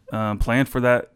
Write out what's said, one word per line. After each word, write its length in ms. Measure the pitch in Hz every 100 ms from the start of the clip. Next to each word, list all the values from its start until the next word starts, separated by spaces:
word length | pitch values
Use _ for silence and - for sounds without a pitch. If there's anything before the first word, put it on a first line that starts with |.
| -
um, 280 | 110 107 104
planned 280 | - 120 135
for 140 | 131
that, 300 | 123 123 -